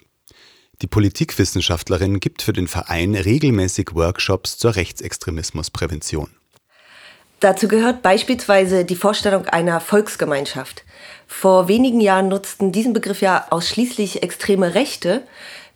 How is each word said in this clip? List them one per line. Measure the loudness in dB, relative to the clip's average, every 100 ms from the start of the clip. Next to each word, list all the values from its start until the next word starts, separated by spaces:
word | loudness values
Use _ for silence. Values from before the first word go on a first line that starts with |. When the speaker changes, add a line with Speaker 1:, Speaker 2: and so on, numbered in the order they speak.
| _ _ _ _ _ _ _ -12
Speaker 1:
Die | -2
Politikwissenschaftlerin | 2 2 0 -4 0 0 0 -2 -2 -2 0 0 0
gibt | -2 -4
für | -4
den | -2 -2
Verein | -4 -4 -2 0
regelmäßig | 0 2 2 4 2 0 -2 -4
Workshops | 0 -2 0 -2 -2 -4 -2
zur | 0 0
Rechtsextremismusprävention. | -4 -6 -12 -10 -8 -6 -6 -8 -8 -6 -6 -6 -6 -6 -8 _ _ _ _ _ _ -20 -20 -20 _ 2
Speaker 2:
Dazu | 2 4 2
gehört | 2 2 2
beispielsweise | 2 2 2 -4 4 4 6 2 0
die | 0
Vorstellung | 0 2 0 0 0
einer | 0 0 -2
Volksgemeinschaft. | 2 0 0 -4 -2 -2 -4 -8 -12 -16 -20 -20 -20 -20 _
Vor | 0 4 4 4
wenigen | 2 4 4
Jahren | 4 4 2
nutzten | -2 -6 -2 -2
diesen | 0 0
Begriff | 0 -2 -2
ja | 2 0 0
ausschließlich | -4 -4 -2 -2 -2 -4 -4
extreme | -6 -6 0 2 2
Rechte, | 0 -2 -4 -2 -2 -4 -20 -20 -20 -20